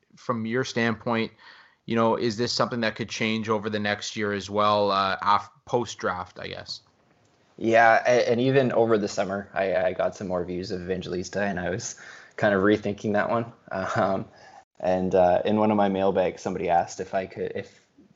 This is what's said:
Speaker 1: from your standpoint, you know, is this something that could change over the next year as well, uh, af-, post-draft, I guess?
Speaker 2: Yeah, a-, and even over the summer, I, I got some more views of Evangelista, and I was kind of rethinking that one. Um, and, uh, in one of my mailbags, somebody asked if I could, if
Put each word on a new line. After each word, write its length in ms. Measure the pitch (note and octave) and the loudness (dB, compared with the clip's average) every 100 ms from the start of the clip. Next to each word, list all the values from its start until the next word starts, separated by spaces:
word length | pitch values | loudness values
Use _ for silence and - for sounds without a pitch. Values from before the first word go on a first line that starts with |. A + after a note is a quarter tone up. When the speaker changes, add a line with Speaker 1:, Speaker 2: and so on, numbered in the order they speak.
| _ - | _ -18
Speaker 1:
from 300 | - A#2+ A2 | -6 -6 -2
your 180 | A#2+ | -2
standpoint, 680 | C3 A#2+ A#2 A2 B2 A2+ A2 _ - - - _ - | -2 0 0 0 -2 -2 -2 _ -20 -20 -20 _ -4
you 100 | A#2 | 2
know, 200 | A2+ A2 | 2 2
is 220 | A#2+ G#2 | -2 -2
this 140 | A#2+ | -4
something 300 | - B2 B2 | -2 -2 0
that 140 | A2 - | -2 -4
could 140 | A2 | -8
change 400 | - A2 A2 G#2+ | -4 -2 -2 -2
over 200 | A2 G#2+ | -2 -2
the 100 | G#2+ | -4
next 360 | G#2 G2+ - A2 | -2 -4 -6 -6
year 180 | G#2 | -4
as 160 | G2+ F#2+ | -4 -4
well, 400 | G2+ G#2 G#2 G2+ | 0 2 4 2
uh, 260 | G2 G2 F#2+ | 2 0 0
af-, 280 | G#2 G#2 - _ - | 2 0 0 _ -4
post-draft, 720 | B2 A2+ - G#2 F2+ F2 - | -2 -2 -4 -4 -4 -8 -12
I 80 | F#2+ | -12
guess? 340 | F#2 F#2 - _ _ _ _ _ _ _ - | -12 -12 -16 _ _ _ _ _ _ _ -6
Speaker 2:
Yeah, 460 | A2+ A2+ A2+ A2 A#2+ | 2 6 6 6 4
a-, 260 | A#2+ A2 | 2 4
and 80 | A#2 | 2
even 320 | C3 C3+ B2+ | 4 4 4
over 260 | - A#2 A2 | 2 4 2
the 100 | G2+ | 0
summer, 420 | - F#2+ G2 G2 | -4 -4 -4 -6
I, 220 | - G2 F2+ | -4 0 0
I 180 | F#2 | 0
got 220 | F#2 F#2 - | 0 -4 -4
some 120 | F#2+ | -6
more 160 | F2+ F2 | -4 -4
views 260 | F2+ F#2+ | -6 -6
of 100 | F#2 | -6
Evangelista, 640 | F2 F2+ E2+ F2+ F2+ F#2+ | -4 -6 -4 -6 -6 -4
and 160 | G2+ F2+ | -4 -4
I 100 | F2 | -4
was 260 | F#2+ - - - - - - | -6 -8 -14 -18 -20 -18 -2
kind 180 | G#2+ | 2
of 80 | G2 | 4
rethinking 520 | G2+ G#2+ G#2+ G2 A2 | 4 4 0 -4 -2
that 160 | G2+ - | 0 0
one. 160 | A#2 A#2 - - F#2+ F#2 A#2+ | -2 -4 -12 -10 -8 -4 0
Um, 300 | G2 G2 - - - - _ - | 0 -2 -6 -16 -20 -20 _ -6
and, 340 | - F#2 F#2 | 0 0 2
uh, 280 | F#2 F2+ F2+ - | 4 6 4 2
in 120 | G#2+ | 2
one 140 | G#2+ | 4
of 60 | G#2+ | 4
my 120 | G2+ | 2
mailbags, 520 | F#2+ G2 F#2+ F2+ - | 2 2 2 0 -2
somebody 280 | G#2+ F2 F2 | -8 -4 0
asked 300 | E2+ - - | 0 0 -6
if 140 | F#2 | -6
I 120 | G2 F#2+ | -6 -6
could, 260 | - F#2 | -8 -8
if 280 | G#2 - - _ _ - | -8 -12 -16 _ _ -20